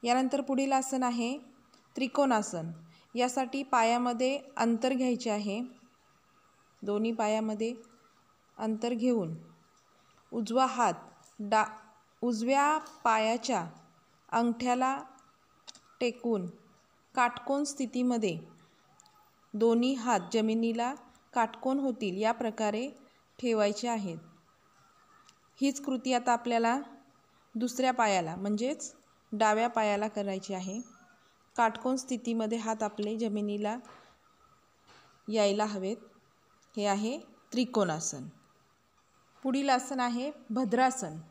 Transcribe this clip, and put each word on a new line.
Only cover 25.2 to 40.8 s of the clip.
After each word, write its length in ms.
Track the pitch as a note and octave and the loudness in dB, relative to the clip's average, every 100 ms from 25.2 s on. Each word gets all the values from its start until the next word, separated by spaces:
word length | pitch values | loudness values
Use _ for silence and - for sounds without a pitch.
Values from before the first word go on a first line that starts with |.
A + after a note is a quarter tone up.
| _ - _ _ | _ -20 _ _
हीच 240 | C#4 C#4 | -2 0
कृती 280 | C#4+ C4 C4 | -4 -4 0
आता 200 | B3+ B3+ | 0 2
आपल्याला 480 | A#3 A#3+ A#3 A3+ B3+ C#4+ - _ _ _ _ _ | 0 2 0 2 0 -4 -16 _ _ _ _ _
दुसऱ्या 380 | A3+ A#3+ A#3+ B3+ | -6 -4 0 0
पायाला 440 | B3+ A3+ F#3+ E3 F3+ | 2 2 2 0 -4
म्हणजेच 580 | G3 G#3 B3 D#4 - - _ _ _ | -2 -2 -2 -4 -10 -18 _ _ _
डाव्या 360 | G#3+ G#3+ G#3+ A#3 | 2 4 4 2
पायाला 400 | A#3 G#3+ G3+ G#3+ | 2 2 0 -2
करायची 460 | G#3 G3+ F#3+ F#3+ | -4 -4 -4 -6
आहे. 260 | F#3+ F#3 G#3 B3 - - _ _ _ _ - | -8 -6 -10 -12 -18 -20 _ _ _ _ 0
काटकोन 400 | A3+ A3 B3+ C4 | 0 2 -2 -2
स्थितीमध्ये 640 | C4 B3 A#3+ A3+ A3 A#3 | -2 -6 -2 -2 0 -2
हात 240 | A3 A3 | -2 -2
आपले 360 | G#3+ G#3 G#3 A3 | -4 -4 -4 -2
जमिनीला 600 | A3+ G#3 G#3 G#3 G#3 A#3 B3 - - _ _ _ _ _ _ _ _ - - _ - | -2 -2 -2 -2 -4 -4 -10 -20 -20 _ _ _ _ _ _ _ _ -20 -20 _ -4
यायला 360 | A3 G3+ G3+ | 4 4 4
हवेत. 320 | G#3+ G3+ F#3+ A3+ - _ _ _ _ _ _ - | 0 -2 -4 -6 -10 _ _ _ _ _ _ -4
हे 100 | G3+ | 0
आहे 320 | G3+ G#3+ D4 - - _ | 0 -2 -4 -10 -20 _
त्रिकोणासन. 760 | A#3 B3 B3 F#3+ D#3 D#3+ C#3+ C#3+ - _ _ _ _ _ _ _ _ _ _ | -2 0 2 2 0 -4 -8 -12 -16 _ _ _ _ _ _ _ _ _ _
पुढील 260 | C4 C4 C#4 | -2 0 2
आसन 320 | B3+ C4 C4+ | 2 2 -2
आहे 320 | B3 A#3+ C4+ D4 - | -2 -2 -6 -8 -6
भद्रासन. 680 | A3 B3+ A#3 | -2 0 4